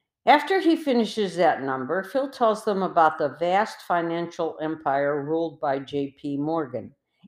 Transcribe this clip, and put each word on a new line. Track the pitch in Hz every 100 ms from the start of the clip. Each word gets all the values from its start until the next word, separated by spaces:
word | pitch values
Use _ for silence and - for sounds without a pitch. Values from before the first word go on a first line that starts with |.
| _ _
After | - 285 - 381
he | 320
finishes | 320 277 240 214 - 196 165
that | 170 135
number, | 135 131 127 175
Phil | 190 269 277
tells | - 226 208
them | 220 196
about | 185 170 160 156
the | 147 135
vast | 175 190 220 -
financial | - 175 170 170 170 - 165 -
empire | 156 160 151 139 143 147
ruled | 139 160 165 147
by | 151 139
J | 135 143 139 -
P | 143 139
Morgan, | 147 165 139 120 104 _ _ _